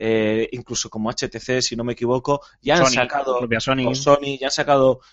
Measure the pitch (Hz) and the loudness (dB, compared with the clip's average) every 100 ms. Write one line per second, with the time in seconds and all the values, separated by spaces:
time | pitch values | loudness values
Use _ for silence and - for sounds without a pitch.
0 | 110 113 107 110 113 123 120 117 113 110 | -2 0 2 0 -2 -6 -8 -8 -8 -6
1 | 110 113 127 113 - 127 123 113 120 120 | -6 -4 -6 -6 -4 -2 -2 -4 -6 -4
2 | 120 127 127 143 - _ 127 165 139 123 | -2 0 0 -2 -4 _ 0 4 4 4
3 | 123 143 135 123 123 113 131 135 127 131 | 0 -2 -2 -2 -2 -2 0 0 0 0
4 | 139 143 139 139 135 - 147 139 131 123 | 4 2 2 -6 -4 -2 2 4 4 2
5 | _ | _